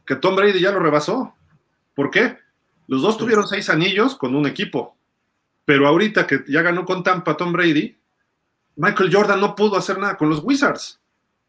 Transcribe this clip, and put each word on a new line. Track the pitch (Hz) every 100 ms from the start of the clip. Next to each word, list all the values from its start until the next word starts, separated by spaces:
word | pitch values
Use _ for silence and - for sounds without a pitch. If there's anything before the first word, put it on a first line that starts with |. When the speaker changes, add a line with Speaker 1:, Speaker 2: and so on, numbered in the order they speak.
| -
Speaker 1:
que |
Tom | 135 180 190
Brady | 208 185
ya | 185
lo | 196
rebasó. | 165 147 151 240 233 _ _ _ _ _ _
¿Por | - 143
qué? | 185 226 - _ _ _ _ -
Los | 131
dos | 170
Speaker 2:
Sí. | 220
Speaker 1:
tuvieron | 226 214 190
seis | 202 202
anillos | 160 185 196 247
con | 254 - 139
un | 143
equipo, | - 202 139 - _ _ _ _ _ _ _
pero | - 139 143
ahorita | 165 214 208
que | - 135 -
ya | 143
ganó | 170 175
con | 180 180
Tampa | 190 180 170 151
Tom | 175
Brady, | 170 175 151 220 _ _ _ _ _ _ _ _ -
Michael | 180 202 190
Jordan | 190 196 196
no | 202 -
pudo | 214 190
hacer | 170 190
nada | 202 190
con | 151
los | 156
Wizards. | 180 277 214 - - - _ _ _ _